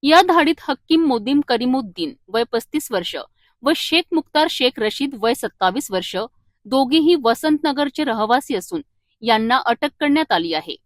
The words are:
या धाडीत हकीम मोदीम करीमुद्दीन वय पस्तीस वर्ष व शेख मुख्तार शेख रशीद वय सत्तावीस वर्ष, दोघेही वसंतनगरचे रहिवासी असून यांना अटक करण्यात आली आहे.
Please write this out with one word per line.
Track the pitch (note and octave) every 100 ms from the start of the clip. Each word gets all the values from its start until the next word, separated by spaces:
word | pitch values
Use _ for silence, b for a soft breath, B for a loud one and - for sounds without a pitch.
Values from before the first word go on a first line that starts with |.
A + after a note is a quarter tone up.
या | C#4 D#4+
धाडीत | F4+ E4+ D4+ D#4+ -
हकीम | C4+ _ D#4+ D#4+
मोदीम | A#3+ G#3+ C#4+ C#4+
करीमुद्दीन | A#3+ B3 C4 G#3+ F3 D#3 - _
वय | G#3+ A#3
पस्तीस | A#3 - D4+ -
वर्ष | G3+ E3+ D#3 - _ _ _
व | B3 D#4+
शेख | - D#4+ F4
मुख्तार | E4 - D4+ D#4+
शेख | - B3+ C4+
रशीद | G#3+ - C#4 C4
वय | A3
सत्तावीस | A#3+ - _ F#3 G3+ -
वर्ष, | F#3+ F#3+ F#3 - _ _ _ G#3
दोघेही | C4 C4 D4+ D#4 F4
वसंतनगरचे | A#3 A#3 D#4 D4+ D#4 C4+ C#4+ -
रहिवासी | D4+ A3 G#3+ B3 -
असून | G#3+ - D#4 - _ _ _
यांना | A3+ A3 A3+ B3 -
अटक | A#3 D4+ _
करण्यात | D4 D4 D#4
आली | F3+ E3
आहे. | D#3 E3 -